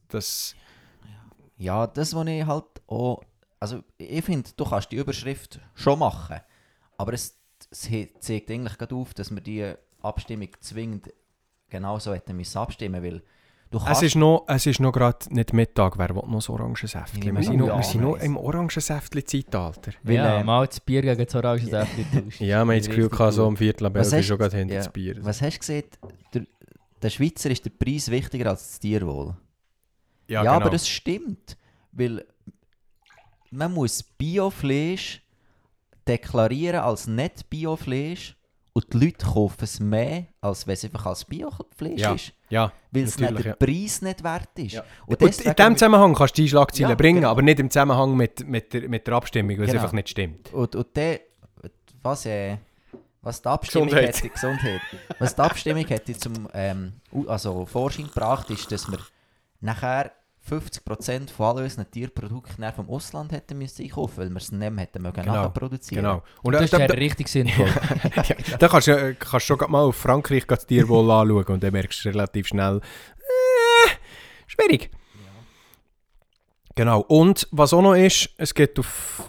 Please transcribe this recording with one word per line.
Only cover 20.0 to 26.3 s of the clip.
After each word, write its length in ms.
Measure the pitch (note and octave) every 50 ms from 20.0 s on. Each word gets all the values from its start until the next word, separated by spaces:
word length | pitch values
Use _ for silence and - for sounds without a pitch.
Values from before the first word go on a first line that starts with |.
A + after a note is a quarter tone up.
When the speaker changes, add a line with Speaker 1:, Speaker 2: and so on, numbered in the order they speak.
| -
Speaker 2:
Weil, 120 | G#2+ A#2
Speaker 3:
Ja, 240 | C3 C#3 A2 G#2+ G#2
Speaker 2:
äh, 40 | G#2
Speaker 3:
mal 220 | A2 A#2 B2 C3+
das 140 | C3+ - -
Bier 220 | - - C3 C3+
gegen 220 | C3+ C3+ B2 A#2 A#2+
das 100 | - -
Orangensäftchen 720 | A#2+ A#2 A#2+ A#2+ A#2 A#2+ A2+ A2 G#2+ G#2+ F2+ - A2+ - -
Speaker 1:
<laughs> 140 | - - G2
Speaker 3:
tauschen. 200 | G#2+ - - G#2+
Speaker 1:
Ja, 160 | G2 G2+ A2 A2+
wir 80 | A2+ A2+
haben 40 | A2
das 80 | G#2
Gefühl 160 | G#2+ A2 A2+ A2+
Speaker 3:
Richtig 140 | G#2+ A2
Speaker 1:
gehabt, 160 | A2 A2+ G#2+ G2+
so 80 | A2 A2
Speaker 3:
gut. 60 | G#2+
Speaker 1:
um 80 | G#2
Viertel 280 | G2 A2 G#2+ - - G#2+
ab 80 | G2 G2
Speaker 2:
Was 120 | G2+ G2
Speaker 1:
elf 60 | G#2 D3
ist 40 | D#3
Speaker 2:
hast 80 | G2
Speaker 1:
schon 100 | G#2 G#2
grad 160 | G2+ G#2+ F#2+ G#2
hinter 200 | G2+ F#2 F#2+ G2
Speaker 2:
ja. 60 | G2
Speaker 1:
das 120 | G2 F2 -
Bier. 240 | G2 F#2 F#2 F#2+ G#2
Speaker 2:
Was 200 | G2+ G#2 G#2 -
hast 140 | C#3 D3+ -
du 40 | -
gesagt? 400 | - - D3 D3 D3 - - _ - - - _ _ _